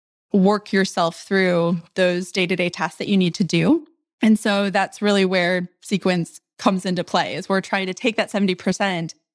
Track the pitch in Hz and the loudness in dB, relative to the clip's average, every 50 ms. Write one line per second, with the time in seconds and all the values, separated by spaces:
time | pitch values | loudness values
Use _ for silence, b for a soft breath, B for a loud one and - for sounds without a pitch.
0 | _ _ _ _ _ _ - 202 185 202 208 202 208 - - 196 190 - - 190 | _ _ _ _ _ _ 2 4 4 4 2 0 -2 -2 0 0 0 0 0 0
1 | 170 165 - - - - 196 190 185 180 175 170 170 170 175 165 - _ _ 190 | 0 0 -2 -6 -6 -2 0 0 2 2 2 2 0 0 -2 -4 -6 _ _ 0
2 | 185 180 175 180 185 - - 196 180 175 185 175 180 175 - - 160 170 - - | 0 2 0 -2 -4 -4 -2 -2 -2 0 0 -2 -2 -4 -4 -4 -6 -6 -6 -8
3 | - - 202 190 185 170 - - 196 - - 165 160 196 311 330 - - _ _ | -2 0 2 2 2 2 0 0 -2 0 2 2 2 2 2 2 0 -6 _ _
4 | _ _ _ _ - 220 214 - - 220 202 196 202 196 185 196 190 - - - | _ _ _ _ 4 4 4 4 2 0 0 0 0 0 0 0 -2 -2 -4 -2
5 | 208 208 202 196 190 185 190 180 175 175 185 180 180 - _ _ - - 208 180 | 0 2 4 4 2 2 2 2 2 2 0 -2 -4 -6 _ _ -6 -4 -4 -2
6 | - 190 180 175 165 - - - _ _ _ - - 202 196 180 - 190 180 175 | 0 0 0 0 -2 -4 -8 -18 _ _ _ -2 -2 0 0 0 -2 -4 -4 -4
7 | 165 - - 180 156 90 120 160 190 - 196 190 185 - 214 196 190 185 185 - | -4 -2 -2 -2 -2 -2 -6 -8 -4 -2 -2 -2 -2 -2 -4 -4 -4 -4 -6 -2
8 | - 240 220 - 202 - - 196 202 185 180 - - 196 185 - 202 196 180 165 | -2 -2 0 -2 -4 -2 -2 0 0 0 0 0 -2 -4 -2 0 -2 -2 -2 -4
9 | 165 156 - _ _ _ | -6 -8 -10 _ _ _